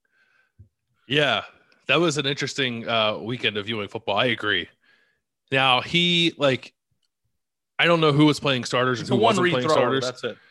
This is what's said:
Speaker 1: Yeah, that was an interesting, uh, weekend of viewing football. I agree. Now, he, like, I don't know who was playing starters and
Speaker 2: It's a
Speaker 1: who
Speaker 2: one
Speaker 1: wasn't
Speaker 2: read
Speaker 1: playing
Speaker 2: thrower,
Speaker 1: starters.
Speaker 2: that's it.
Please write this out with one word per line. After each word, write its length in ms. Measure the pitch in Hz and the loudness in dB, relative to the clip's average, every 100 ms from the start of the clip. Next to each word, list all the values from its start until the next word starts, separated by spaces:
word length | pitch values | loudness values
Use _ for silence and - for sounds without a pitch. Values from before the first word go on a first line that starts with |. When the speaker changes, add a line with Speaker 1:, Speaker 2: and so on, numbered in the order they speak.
| _ _ _ _ _ - - _ _ _ - | _ _ _ _ _ -20 -20 _ _ _ -4
Speaker 1:
Yeah, 380 | 143 139 104 - _ _ _ - | 0 0 -2 -4 _ _ _ -2
that 140 | 139 | 0
was 180 | 175 147 | 2 0
an 80 | 139 | -4
interesting, 600 | 143 139 - 127 117 113 | -4 -6 -4 -4 -4 -2
uh, 300 | 113 107 95 | 0 0 -2
weekend 400 | 104 123 117 104 | -6 -4 -4 -4
of 80 | |
viewing 240 | 101 113 101 | -6 -6 -8
football. 300 | 117 - 101 | -8 -4 0
I 80 | 127 | 0
agree. 420 | 113 104 95 85 _ _ _ _ _ _ _ - | -2 -2 -2 -4 _ _ _ _ _ _ _ -4
Now, 300 | 135 135 127 | 0 2 0
he, 540 | - 170 175 170 170 - | 0 0 2 2 0 0
like, 380 | 139 127 - _ _ _ _ _ _ _ _ _ _ - | 0 0 -6 _ _ _ _ _ _ _ _ _ _ 0
I 80 | 160 | 2
don't 160 | 170 | 4
know 100 | 156 | 4
who 140 | 143 151 | 4 4
was 140 | 139 | 2
playing 260 | 147 127 117 | -2 -2 -2
starters 320 | 127 127 123 | -2 0 -2
and 80 | - | -2
Speaker 2:
It's 40 | |
a 40 | |
Speaker 1:
who 60 | - | 2
Speaker 2:
one 100 | 226 | 2
Speaker 1:
wasn't 140 | 202 | 2
Speaker 2:
read 80 | 180 | 2
Speaker 1:
playing 160 | 127 139 | 0 2
Speaker 2:
thrower, 100 | 151 | 2
Speaker 1:
starters. 260 | 123 135 | 2 0
Speaker 2:
that's 200 | 127 - | -4 -6
it. 120 | 120 110 _ | -10 -12 _